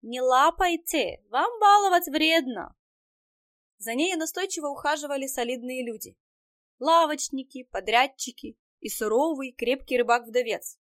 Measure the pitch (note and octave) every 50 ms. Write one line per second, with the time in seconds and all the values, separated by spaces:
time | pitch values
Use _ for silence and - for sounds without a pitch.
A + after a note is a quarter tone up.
0 | - A3 A#3+ B3+ B3+ B3+ B3+ B3+ C#4 D#4+ E4+ - F#4+ F4+ E4+ D#4+ E4+ - - D#4
1 | A#3 - - - _ _ G#3 B3+ E4 A4 B4 A4 G#4+ G4+ G4+ G#4 G4+ G4 F4+ F4
2 | F4 E4+ C4 D#4 D#4 D#4+ D#4+ E4 C4+ B3+ A#3+ G3 - - _ _ _ _ _ _
3 | _ _ _ _ _ _ _ _ _ _ _ _ _ _ _ _ - A3+ A#3 B3+
4 | D#4 F#4 F#4+ D#4+ D#4+ D#4+ - F4+ F#4+ F#4+ - F4 D4+ C#4+ C#4+ - - C#4+ D4+ D4+
5 | C#4+ C#4+ C#4+ C#4 C4+ C4+ - - A#3+ A#3 B3+ B3 A#3 B3 C4 B3+ B3+ A#3 A3+ G#3+
6 | - - - _ _ _ _ _ _ _ _ _ _ _ _ _ B3 D4+ E4 E4+
7 | E4 D4+ D4+ D4 - - - C4+ C4 _ _ B3+ B3 _ - G3 F#3+ G3+ G#3+ A#3
8 | C4 C4+ _ _ - - - - - - - _ _ _ _ _ - G#3+ - -
9 | A3+ G#3+ G#3+ A#3+ C#4+ E4 D#4+ C4 C4+ B3+ A#3+ _ A#3+ A#3+ C4 C4+ - - C4+ B3
10 | A#3+ A#3+ A#3 A#3+ A#3 A3+ A3 B3 B3 A3+ G#3 - - - - _